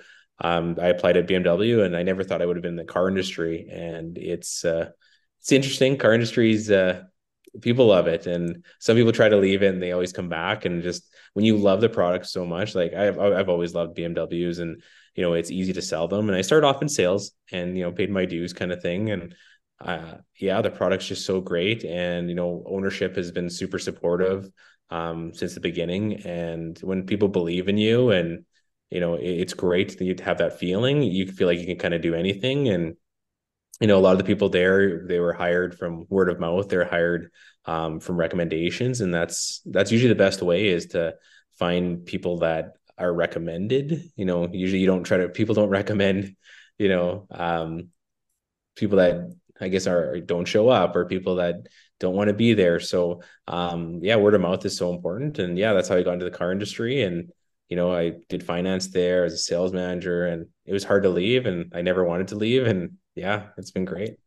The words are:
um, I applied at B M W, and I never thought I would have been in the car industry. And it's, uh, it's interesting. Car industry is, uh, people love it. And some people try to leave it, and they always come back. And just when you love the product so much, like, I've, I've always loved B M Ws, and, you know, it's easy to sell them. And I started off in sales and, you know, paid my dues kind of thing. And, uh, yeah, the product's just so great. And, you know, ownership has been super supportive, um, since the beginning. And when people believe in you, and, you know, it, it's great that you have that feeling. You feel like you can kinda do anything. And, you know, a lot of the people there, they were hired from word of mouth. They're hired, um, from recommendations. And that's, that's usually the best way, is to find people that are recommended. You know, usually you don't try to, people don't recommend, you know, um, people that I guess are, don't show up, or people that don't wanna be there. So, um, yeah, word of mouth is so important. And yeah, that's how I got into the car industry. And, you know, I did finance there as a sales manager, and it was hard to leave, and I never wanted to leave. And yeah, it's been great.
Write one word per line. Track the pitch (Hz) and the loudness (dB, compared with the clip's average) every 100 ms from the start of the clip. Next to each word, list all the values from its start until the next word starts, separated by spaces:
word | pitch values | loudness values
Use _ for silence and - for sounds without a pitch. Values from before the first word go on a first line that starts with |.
| - - _ - | -16 -20 _ -6
um, | 85 85 85 82 | -2 0 0 0
I | 87 | 2
applied | 87 92 87 | 2 4 4
at | 87 | 2
B | |
M | 92 | 2
W, | 87 85 110 117 | 2 2 2 4
and | 95 | 2
I | 85 | 0
never | 90 95 | -2 -2
thought | 95 85 | -2 -2
I | 87 | -2
would | 87 | -2
have | |
been | 87 85 | -4 -8
in | 82 | -4
the | |
car | 87 92 | 0 0
industry. | 95 - - 82 82 - | 0 -4 -4 -4 -4 -8
And | 90 85 82 82 - | -12 -10 -10 -10 -10
it's, | 87 85 - - | -8 -8 -8 -6
uh, | 85 82 82 - _ _ _ _ | -2 -2 -4 -10 _ _ _ _
it's | - | 2
interesting. | 135 135 - 131 135 | 2 2 2 2 4
Car | 113 | 4
industry | 117 117 127 113 | 4 2 2 4
is, | 110 107 | 4 4
uh, | 98 92 90 - _ _ _ _ 110 | 4 4 0 -6 _ _ _ _ -8
people | 120 123 120 | 0 4 6
love | 92 82 | 6 4
it. | 82 - | 0 -2
And | 87 85 85 - - | -2 -4 -6 -12 -6
some | - 113 | 2 4
people | 117 | 6
try | 113 110 | 6 6
to | 104 | 6
leave | 95 98 | 4 4
it, | 98 | 2
and | 92 | 2
they | 90 | -2
always | 90 90 | -2 -2
come | 95 87 | -4 -6
back. | 80 87 107 | -4 -4 -2
And | 92 87 | -4 -4
just | 87 87 - _ - | -4 -8 -10 _ -10
when | 98 | 0
you | 110 107 | 2 4
love | 98 95 | 4 4
the | 113 | 2
product | 110 87 90 - | 2 0 0 -4
so | 92 87 | -8 -6
much, | 85 107 | -6 -4
like, | 95 85 | -2 -2
I've, | 87 101 85 | 0 -2 2
I've | 101 95 95 | 2 2 2
always | 87 87 | 0 -2
loved | 85 82 | -4 -6
B | 85 | -6
M | 85 | -6
Ws, | 85 80 85 87 85 | -4 -4 -4 -4 -4
and, | 85 80 - _ _ | -8 -10 -16 _ _
you | - | -4
know, | 90 | 0
it's | 85 82 | 0 -2
easy | 92 92 | -4 -4
to | 90 | -4
sell | 82 82 85 | -4 -4 -2
them. | 98 107 | -2 0
And | 92 | 0
I | |
started | 95 156 147 | 4 4 4
off | 135 | 2
in | 151 | -2
sales | - 90 101 - _ _ | 0 2 0 -4 _ _
and, | 92 87 92 | -8 -6 -4
you | |
know, | 87 | -4
paid | 87 95 | -4 -4
my | 98 | -2
dues | 92 85 87 | -2 -4 -6
kind | 90 90 | -6 -6
of | 90 | -4
thing. | 87 90 110 | -4 -4 -4
And, | 98 85 - _ _ _ - | -4 -8 -16 _ _ _ -16
uh, | - 85 82 - _ - | -10 -10 -10 -18 _ -8
yeah, | 95 95 | -2 0
the | 98 | -2
product's | - 92 95 - | -2 -2 -2 -4
just | 95 - | -8 -4
so | 95 | -4
great. | 92 87 95 117 | -2 -2 0 -2
And, | 80 85 87 87 87 | -4 -4 -4 -4 -4
you | |
know, | 87 87 87 - | -4 -4 -6 -6
ownership | 98 95 - 95 92 | -4 -4 -2 -4 -4
has | 87 | -6
been | 90 87 | -6 -6
super | 87 92 92 | -6 -6 -6
supportive, | - 87 85 87 92 95 95 _ _ _ - | -8 -4 -2 2 2 0 -6 _ _ _ -12
um, | 85 85 82 85 | -8 -6 -6 -10
since | - 90 | -8 -8
the | - | -6
beginning. | 92 87 85 92 107 104 | -6 -4 -4 -2 -2 -4
And | 92 87 85 82 82 82 | -8 -6 -6 -6 -10 -10
when | 95 95 | -6 -4
people | 92 101 104 | -2 0 2
believe | 98 85 90 92 | 2 -2 -2 0
in | 104 | 2
you, | 107 120 127 | 2 4 4
and, | 95 85 82 - _ _ _ - | 4 2 -4 -12 _ _ _ -10
you | 87 | -4
know, | 85 | -2
it, | 85 | -2
it's | 76 87 92 | -2 -2 -4
great | - 92 87 101 - | -2 0 2 0 -2
that | |
you | 92 90 | -4 -2
have | - 87 | -2 0
that | 85 - | -2 -2
feeling. | 87 92 123 147 | -2 0 2 2
You | 123 92 95 | 2 0 -2
feel | - 92 | 0 2
like | 87 | 2
you | 87 | -2
can | 87 | -4
kinda | 95 85 | -2 -2
do | 85 | -2
anything. | 85 92 98 127 139 135 | 0 -2 -2 -2 0 0
And, | 90 82 - _ _ _ _ _ _ _ - | 0 -2 -8 _ _ _ _ _ _ _ 0
you | 110 | 6
know, | 98 | 8
a | |
lot | 92 | 8
of | 95 | 6
the | |
people | 95 101 101 | 4 2 2
there, | 90 92 98 98 85 90 | 4 4 4 4 0 -2
they | 87 | 0
were | 87 | 0
hired | 85 90 87 90 - | 0 0 0 0 -4
from | 90 82 85 | -8 -8 -2
word | 98 90 | 2 2
of | 85 | 2
mouth. | 85 90 98 | 0 -2 0
They're | 92 | 0
hired, | 87 85 85 85 87 _ - _ - | 0 2 2 0 -4 _ -20 _ -6
um, | 82 82 80 | -4 -4 -6
from | - 87 | -4 -2
recommendations. | 82 90 85 80 85 - 123 127 | 0 0 -2 -2 -2 -2 -2 -2
And | 95 | 0
that's, | 85 85 - - - | 0 -2 -4 -8 -8
that's | - 90 101 | -2 0 2
usually | 113 123 | 4 6
the | 101 | 6
best | 98 - | 4 2
way, | 90 87 107 | 0 2 2
is | 87 - | 0 -2
to | 90 82 80 _ _ _ - | -2 -2 -4 _ _ _ -4
find | 87 90 90 87 | 0 0 0 -4
people | 87 92 90 87 | -8 -6 -4 0
that | 82 80 76 - _ - | 0 0 -4 -12 _ -4
are | 90 | -2
recommended. | 85 85 - 82 82 104 131 143 160 - - | 0 0 -2 -6 -6 -2 -2 -2 -6 -8 -6
You | |
know, | 92 87 87 | -2 0 -2
usually | 92 95 95 | -2 -2 2
you | 95 | 2
don't | 92 | 2
try | 85 95 | 2 0
to, | 87 | 0
people | - 110 | -2 0
don't | 107 104 | 2 2
recommend, | 98 98 107 117 98 98 - _ - - - | 2 0 0 2 0 -4 -10 _ -20 -16 -2
you | 101 | 2
know, | 90 87 90 - | 2 0 -4 -10
um, | 90 85 85 82 82 92 _ _ _ _ _ _ _ _ | -6 -2 -2 -4 -8 -12 _ _ _ _ _ _ _ _
people | - 107 98 | -6 2 4
that | 90 87 87 - _ - | 4 2 -4 -14 _ -10
I | 95 | -2
guess | 92 95 | -2 0
are, | 87 76 82 | 0 0 -4
don't | 78 87 87 | -4 -4 0
show | 107 113 | 2 4
up, | 120 87 90 | 6 4 2
or | |
people | 87 92 92 90 | -2 -2 -2 -2
that | 87 87 - _ _ - | -2 -4 -10 _ _ -6
don't | 92 92 | -2 0
wanna | 104 | 0
be | 104 117 | 2 4
there. | 104 90 85 | 4 4 2
So, | - 90 87 87 - _ - | 0 0 0 -4 -12 _ -8
um, | 85 87 85 82 85 | -4 -4 -4 -6 -4
yeah, | 90 113 | 2 4
word | 104 | 6
of | 104 | 6
mouth | 87 92 | 4 0
is | 98 - | -2 -4
so | 87 | -4
important. | 87 87 98 147 147 | -4 -6 -6 -6 -4
And | 90 87 | -4 0
yeah, | 110 | 2
that's | 98 90 | 2 2
how | |
I | 92 | 2
got | 90 | 2
into | 87 | -2
the | 87 | -4
car | - 87 | -4 -2
industry. | 95 101 - 117 139 | -2 -4 -6 -4 -2
And, | 101 87 - _ _ _ - | -2 -4 -8 _ _ _ -8
you | 87 | -2
know, | 87 | 0
I | 87 85 - - | 0 -2 -4 -8
did | 87 | -8
finance | - 87 92 95 92 | -4 -4 -2 -2 -4
there | 92 90 90 | -2 2 2
as | 85 | 0
a | 80 | -2
sales | - 85 92 | -4 -2 -2
manager, | 92 90 90 90 87 87 | -2 -4 -4 -4 -2 -2
and | 85 82 _ | -4 -10 _
it | - | -6
was | 78 | -4
hard | - 101 | 2 2
to | 98 | 4
leave, | 87 98 127 120 | 2 2 2 0
and | 87 85 | -4 -6
I | 87 | -4
never | 90 90 | 0 2
wanted | 90 85 92 | 0 0 -4
to | 104 | -4
leave. | 110 131 120 | 0 2 2
And | 95 85 - _ | 0 -4 -10 _
yeah, | - 90 104 101 - | -8 -4 -4 -6 -16
it's | - | -10
been | - | -6
great. | 92 82 110 - | -4 -4 -8 -10